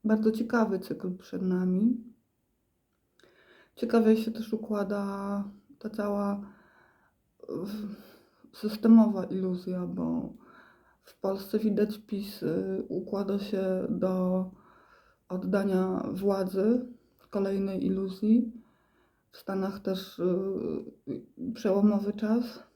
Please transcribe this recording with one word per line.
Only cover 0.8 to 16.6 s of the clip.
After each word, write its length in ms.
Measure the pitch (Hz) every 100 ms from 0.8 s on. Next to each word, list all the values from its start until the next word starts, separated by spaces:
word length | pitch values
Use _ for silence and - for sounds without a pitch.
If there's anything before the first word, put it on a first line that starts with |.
| - - 185 180
przed 240 | - 175
nami. 640 | 185 180 185 185 226 254 - - _ _ _ _ _ _ _ _ _ _ _ _ _ - _ -
Ciekawie 420 | 233 233 220 220
się 140 | -
też 220 | - -
układa 920 | 214 - 208 196 202 196 196 202 202 202 - _ -
ta 100 | 214
cała, 520 | 214 208 202 202 202 202 - _ _ _ _ _ _ _ _ -
w-, 460 | 147 202 214 208 - - - _ _ - -
systemowa 680 | 214 - 233 226 214 190 180
iluzja, 600 | 190 185 180 185 180 175
bo 480 | 180 - 82 - - - - - _ _ _
w 160 | - -
Polsce 400 | 196 196 - 214
widać 380 | 220 202 214 -
pis, 460 | - 196 202 -
y, 400 | - 175 190 190 -
układa 520 | 185 185 196 196 202
się 480 | - 190 190 185 -
do 560 | - 185 185 185 185 185 - - - _ - _ _ _
oddania 720 | 185 190 196 196 185 185 185 -
władzy, 720 | 185 196 196 185 190